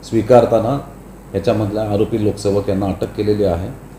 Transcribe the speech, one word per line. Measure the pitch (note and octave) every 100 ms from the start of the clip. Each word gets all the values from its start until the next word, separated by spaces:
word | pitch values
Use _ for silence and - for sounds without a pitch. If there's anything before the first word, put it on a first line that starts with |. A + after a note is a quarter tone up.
| -
स्वीकारताना | A2+ G#2 B2 A#2 A2+ A2 C#3 - - - - -
याच्यामधल्या | G2 F#2+ G#2+ G#2+ G#2
आरोपी | G#2+ G2+ G#2+ A2+
लोकसेवक | G#2 F#2+ G#2 G2+ G2+
यांना | G2 G2
अटक | F2+ - -
केलेली | G#2 G#2
आहे. | G2 E2+ G2 C#3 -